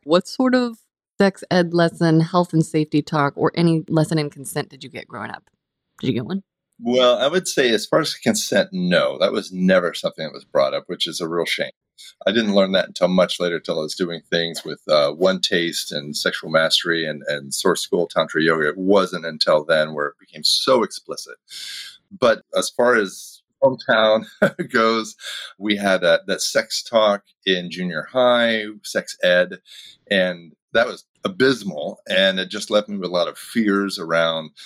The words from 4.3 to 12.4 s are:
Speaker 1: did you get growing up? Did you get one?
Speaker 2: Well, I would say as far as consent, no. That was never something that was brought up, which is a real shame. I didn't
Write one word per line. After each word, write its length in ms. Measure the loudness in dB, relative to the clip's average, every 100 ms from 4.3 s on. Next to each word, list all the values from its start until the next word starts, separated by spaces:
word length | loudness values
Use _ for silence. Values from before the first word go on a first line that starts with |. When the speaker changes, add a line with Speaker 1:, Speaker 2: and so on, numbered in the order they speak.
| -8 -10 -8 -10
Speaker 1:
did 140 | -12
you 80 | -16
get 160 | -16 -14
growing 240 | -12 -12
up? 180 | -14 _ _ _ _ _ _
Did 80 | -4
you 60 |
get 120 | -4 -4
one? 180 | -8 -10 _ _ -10
Speaker 2:
Well, 380 | -2 2 4 4
I 100 | 2
would 200 | 0 -2
say 220 | 0 2
as 160 | 2 0
far 140 | 0
as 140 | 0 -2
consent, 540 | -2 -2 0 0 0
no. 460 | -2 0 2 2 0
That 120 | 0
was 200 | 0 -6
never 420 | 0 4 4 2
something 320 | -2 -8 -6 -12
that 80 |
was 120 | -12 -4
brought 280 | 0 0
up, 120 | 0 -6
which 200 | -8 -6
is 140 | -6
a 60 | -4
real 180 | -2 -2
shame. 260 | -4 -6 -10 _ -20 -20 -6 -2
I 60 |
didn't 240 | 0